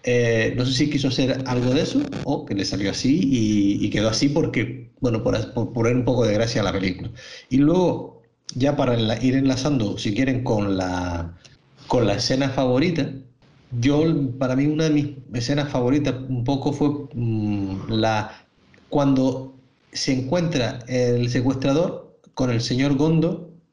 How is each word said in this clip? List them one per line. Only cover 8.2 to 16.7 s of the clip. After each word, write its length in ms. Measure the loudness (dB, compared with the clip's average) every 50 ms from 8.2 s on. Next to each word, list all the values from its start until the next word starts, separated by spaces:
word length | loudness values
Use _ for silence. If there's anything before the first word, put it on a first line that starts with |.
| _ _ _ _ _ -12 -4
ya 220 | 0 0 2 2
para 200 | 2 2 2 2
enla-, 260 | 2 2 0 0 2 2
ir 120 | 2 2
enlazando, 600 | 4 2 2 0 2 0 0 0 0 0 -2 -2 -4
si 140 | -4 -2 0
quieren, 300 | 0 0 0 0 -2 0
con 320 | 0 0 0 0 0 0
la, 600 | 0 0 -2 -2 -4 -4 -4 -4 -6 -6 -8 -10 -16 -20 -20 -20 _ _ _ _ -20 -10
con 180 | -2 0 0 2
la 100 | 2 0
escena 340 | -2 -2 -2 0 0 0 -2
favorita, 600 | 0 0 0 2 2 2 2 0 0 -2 -4 -4 -6 -12 -16 -20 _ _ _ _ _ _ _ _ -6 0
yo, 240 | 0 2 2 4 2 2 2 0 0 -2 -2
para 180 | -2 -2 0 0
mí, 80 | 2 2
una 160 | 2 2 2 2
de 60 | 2
mis 180 | 2 2 0 -2 -6 -12 -16 -8 -8
escenas 360 | -6 -2 -2 0 -2 -2 -2
favoritas 420 | -2 0 2 2 2 2 0 -2 -4 -4 -6
un 160 | -6 -4 -2 0
poco 300 | 0 -2 0 0 -2